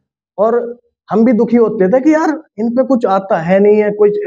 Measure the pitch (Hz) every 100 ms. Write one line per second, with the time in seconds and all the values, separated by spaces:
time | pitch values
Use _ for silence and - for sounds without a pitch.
0 | _ _ _ - 214 240 240 240 _ _
1 | - 202 226 220 233 240 214 - 185 254
2 | 285 311 349 311 - - 233 240 247 262
3 | 190 190 196 190 160 190 208 214 208 208
4 | 208 208